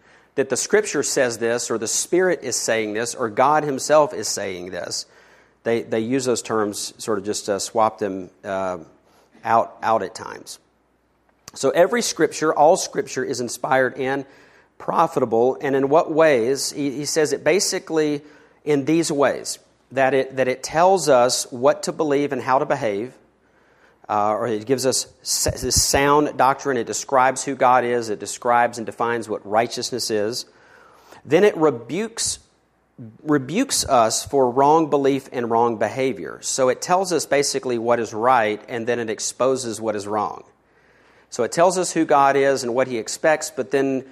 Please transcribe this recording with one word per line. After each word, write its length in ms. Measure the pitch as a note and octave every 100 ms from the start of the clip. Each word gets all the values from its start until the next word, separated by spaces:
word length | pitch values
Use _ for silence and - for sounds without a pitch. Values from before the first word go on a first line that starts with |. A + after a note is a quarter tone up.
| _ _ _ -
that 140 | C3+
the 60 | A#2+
Scripture 480 | - G3+ G#3 D3+
says 360 | C3 - B2+ A2
this, 320 | A#2 A#2+ -
or 60 | A2+
the 80 | A2
Spirit 560 | - - F3 F#3 E3+
is 120 | B2 A#2
saying 380 | - A2+ G#2+
this, 220 | G#2 A#2+ -
or 120 | A#2
God 360 | G#2 C3 D3+
himself 500 | D3 C3 - D3+ C#3+
is 140 | F#2 G#2+
saying 420 | - G2+ F#2 F2+
this. 360 | F2 - - - _ _ _ _ _
They, 180 | A2+ A#2
they 180 | A2+ A#2
use 240 | A2+ C3+
those 200 | B2 A2+
terms, 500 | - A2 G#2 G2 - -
sort 200 | - G#2
of 80 | G2
just, 240 | G#2 -
uh, 100 | G2
swap 380 | - A#2 A2 -
them, 320 | G#2 F#2+ F2+ _
uh, 340 | G2+ G2 F#2+ F2+ D#2 _ _ _ _ _
out, 340 | A2+ A2+ - -
out 220 | A2 A2+
at 100 | G2 -
times. 440 | - - - - _ _ _ _ _ _ _ _ - -
So 160 | C3+
every 320 | D#3 F#3+ A#3+
Scripture, 500 | - - D3+ - D#3
all 240 | - D3+ F3
Scripture 480 | - - C3+ - B2+
is 160 | A#2+
inspired 560 | A#2+ - D3+ C3 B2+ B2+
and 280 | B2+ C#3 C3+ - - _ _ -
profitable. 800 | - E3+ E3 - B2 A2+ B2+ B2+
And 160 | C#3+ C3+
in 140 | C3+
what 220 | D#3 E3
ways? 600 | D#3 D#3+ C3 A2+ C#3 -
He, 200 | - C#3+
he 140 | B2 C#3+
says 280 | D#3+ D3+
it 100 | C3+
basically 800 | C#3+ E3+ - F#3+ - D#3+ D3+ D3 - - _ _
in 220 | - D3 C3+
these 260 | E3 D#3+
ways, 460 | D3 C3 D2 A1+ - _ _ _
that 220 | B2+ C3
it, 220 | C3+ C3+ C3
that 120 | B2+
it 140 | B2+
tells 480 | - D3+ F#3 G3 D3+
us 420 | B2+ B2 - -
what 320 | B2 C3+ D3
to 80 | -
believe 400 | E3+ D#3+ C#3 C#3+
and 80 | C3
how 200 | A#2 C3+
to 60 | D3
behave, 440 | C#3+ B2 G2+ B2 - _ _ _ _ _ _ _ _ -
uh, 220 | G#2+ G#2
or 180 | G#2+ A#2+
it 180 | G#2+ G#2+
gives 200 | C3 B2+
us 220 | A#2+ - _
s-, 400 | - - D3+ -
this 220 | B2+ -
sound 540 | - C#3+ C#3+ D3 D3+ -
doctrine. 400 | C3 C#3 C#3 B2+
It 80 | G#2+
describes 580 | G#2+ - C3+ C3 C3
who 120 | - B2+
God 280 | B2+ B2
is. 260 | A#2+ A#2+ A2+
It 100 | G2+
describes 580 | G2+ - B2 A#2+ A#2+ A#2
and 80 | G2+
defines 420 | - A#2 A#2 G#2+
what 180 | G2+ G#2
righteousness 680 | A2 A#2+ - A#2 A#2+ -
is. 340 | G#2+ G#2 B2 - _ _ - - _ - - -
Then 180 | D#3
it 140 | D#4 -
rebukes, 800 | D#3 B2 G#2+ E3 A3 A3+ - - _ _ _ _ _ - A2+ A2
rebukes 600 | D3+ D3 B2+ F#3 C#4 -
us 400 | - B2+ A2+ -
for 260 | - C#3 B2+
wrong 420 | A#2+ C#3 D#3+ D#3
belief 360 | D3 C3+ C#3 -
and 180 | C3+ A#2
wrong 280 | A2+ A#2+ A2
behavior. 600 | G#2+ A#2 C3 F#2+ D2 A#1
So 280 | - - B2+
it 120 | B2
tells 300 | - F3+ F#3+
us 140 | D#3+ -
basically 540 | C#3+ C#3 C3+ C3 A#2+
what 200 | A#2 A#2+
is 140 | G#2+
right, 480 | A2 A#2+ B2+ G#2+ G#2 -
and 160 | B2 A2+
then 140 | A#2+
it 100 | A2+
exposes 720 | G#2+ - - B2+ C3 A#2 G#2
what 140 | A2 G#2
is 100 | G2+
wrong. 360 | G#2+ G2+ - - _ _ _ _ _ _ _ _
So 140 | -
it 80 | A2+
tells 260 | - F3 F#3
us 140 | F3
who 140 | E3 D#3+
God 320 | D3 C#3 C#3
is 260 | C#3 C3
and 100 | A#2+
what 140 | A#2+ B2+
he 100 | A#2+
expects, 540 | G#2 - E3 D3+ -
but 200 | - -
then 340 | C#3 C3+ C3+ C3